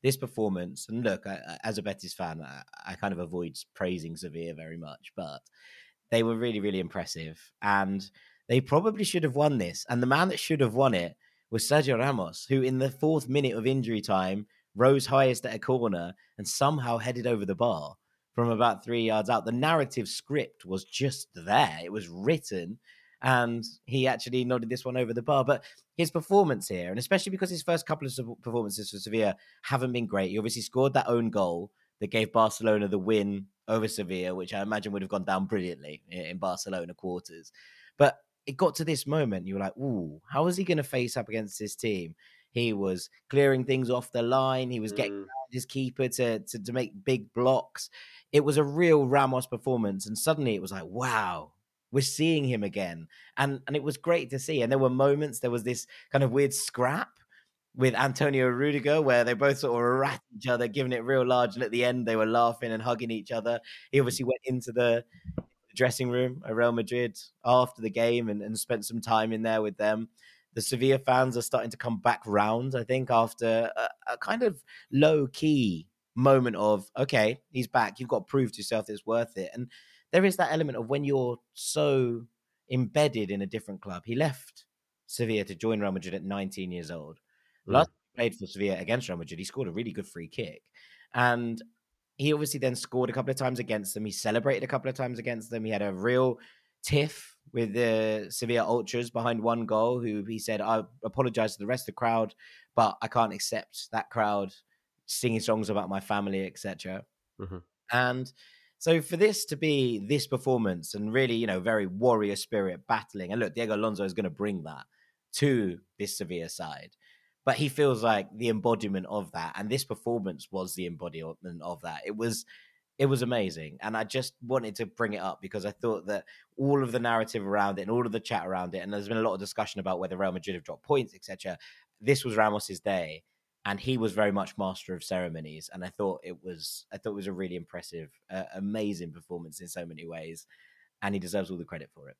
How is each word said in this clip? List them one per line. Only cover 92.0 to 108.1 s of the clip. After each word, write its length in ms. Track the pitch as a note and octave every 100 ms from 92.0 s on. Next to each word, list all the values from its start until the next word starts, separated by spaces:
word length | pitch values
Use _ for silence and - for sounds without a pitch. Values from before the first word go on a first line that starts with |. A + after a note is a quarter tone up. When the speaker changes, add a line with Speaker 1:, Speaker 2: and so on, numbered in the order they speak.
| _ _
Speaker 1:
he 160 | C#3+
obviously 260 | D3+ D3 C#3
then 160 | B2+ B2
scored 340 | - B2+ B2+
a 40 |
couple 180 | B2 C3
of 60 | C3
times 200 | C3 B2+
against 360 | G2+ G#2+ G2
them. 120 | G#2 G#2+
He 60 |
celebrated 520 | - A2+ A2+ C3 A#2+
a 40 | B2+
couple 220 | C3+ C3+
of 60 | C3
times 220 | B2+ A#2+
against 320 | A#2 A#2 A2+
them. 140 | A#2
He 80 | A2
had 100 | G#2
a 120 | G2+
real 460 | F#2 G#2+ B2 C3 A#2+ - _ _ _
tiff 520 | - C#3+ D3+ - - _ _
with 220 | B2 A2+
the 540 | G#2+ A#2+ A2 A2 G#2+ G2+
Sevilla 380 | - A#2 A#2 F#2+
ultras 420 | A#2+ G2+ A#2+ A#2+
behind 320 | A#2 A#2+ A#2
one 240 | A2+ A#2 A2
goal, 340 | A2 A2+ B2
who 240 | A#2+ G#2
he 140 | G2+ A2
said, 240 | - G#2+
"I 220 | G#2 A2+ G2 _
apologize 500 | A2+ - B2+ A2+ A2
to 60 | -
the 60 | G2+
rest 180 | B2+
of 40 | -
the 60 |
crowd, 420 | - A#2 A2+ A2 - - - _ -
but 200 | A2 -
I 60 | A2+
can't 260 | B2 A2+
accept 560 | G2 - A2 - - -
that 200 | A2+ -
crowd 420 | A#2+ G#2 G#2 G2 - _ _ _ _ -
singing 320 | - B2+ A2+
songs 300 | G#2+ A2 G#2
about 200 | G#2 F#2
my 100 | G2
family," 460 | G2 G#2 G2+ G2 F#2+
et 140 | -
cetera. 440 | G2 F2 F#2 F#2+ A2+ _ _ _
Speaker 2:
Mm-hmm. 180 | F#2+ F#2 - _ _
Speaker 1:
And 400 | B2 B2